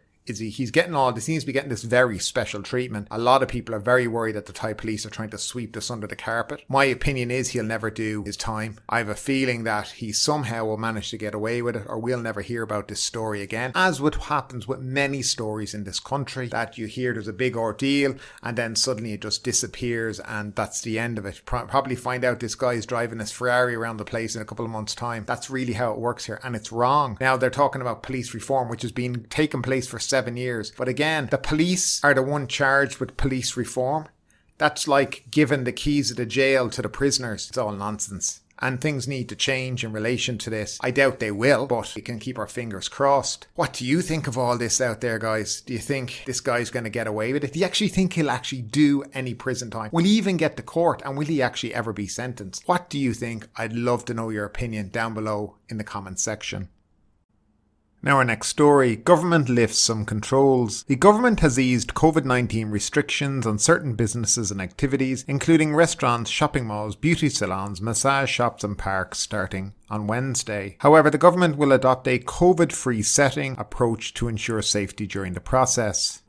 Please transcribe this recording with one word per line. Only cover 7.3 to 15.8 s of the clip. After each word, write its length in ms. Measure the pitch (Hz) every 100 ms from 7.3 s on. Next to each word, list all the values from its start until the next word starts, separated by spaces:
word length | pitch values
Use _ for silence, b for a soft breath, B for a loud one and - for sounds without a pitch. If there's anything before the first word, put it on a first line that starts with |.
is 160 | 127 123
he'll 160 | 120
never 260 | 110 110 110
do 320 | 110 110 107
his 140 | 101 -
time. 420 | - 107 110 107 -
I 100 | 117
have 100 | 107
a 80 | 104
feeling 480 | - 135 131 120
that 240 | 113 107 101
he 240 | - 113
somehow 520 | 101 - 151 127 117
will 120 | 110 107
manage 340 | 113 110 -
to 80 | 107
get 160 | 104
away 260 | 104 110 120
with 140 | 120
it, 120 | 113 101
or 100 | 113
we'll 220 | 117 123
never 200 | 117 104
hear 220 | 95 117
about 240 | 107 104 98
this 160 | 104
story 400 | - 117 110 104
again. 300 | 98 110 127
As 260 | 120 185 135
what 140 | 147
happens 540 | - - 147 - 123 101
with 100 | 127
many 440 | 127 135 139 139
stories 520 | 123 - 110 107 104
in 80 | 104